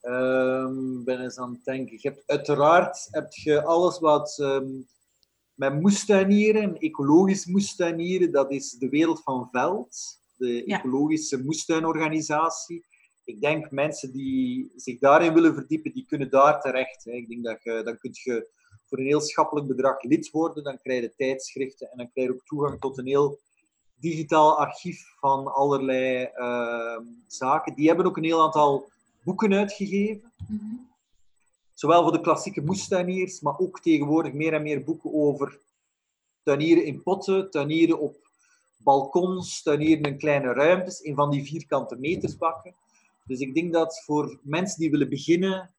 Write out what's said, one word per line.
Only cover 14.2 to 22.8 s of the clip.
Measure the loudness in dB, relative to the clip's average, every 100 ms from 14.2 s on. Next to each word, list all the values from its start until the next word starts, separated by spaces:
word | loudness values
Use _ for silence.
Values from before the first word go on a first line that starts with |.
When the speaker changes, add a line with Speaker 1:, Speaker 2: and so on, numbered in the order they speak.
| -4 -2 -2 -4 -8 -12
Speaker 1:
zich | -12 0
daarin | 6 6 6
willen | 6 4
verdiepen, | 2 -6 -6 -6
die | -12 -8
kunnen | -6 2
daar | 6 6 4
terecht, | -2 -4 -4 -10 -12
hè. |
Ik | -12 -12
denk | -10
dat | -8 -8
je, | -6 -6
dan | -6 -8
kun | -12
je | -10 -6 -6 -8 _ _ -20 _
voor | -6
een | 0
heel | 0
schappelijk | 0 -2 0 -2 -4
bedrag | 0 0 0
lid | 0 0 0
worden, | -4 -2 -4
dan | -10 -12
krijg | -4 -4
je | -4 _
tijdschriften | -4 -4 -10 -8 -8 _ -20
en | -16
dan | -12
krijg | -4 -4
je |
ook | -4 _
toegang | -4 -4
tot | -2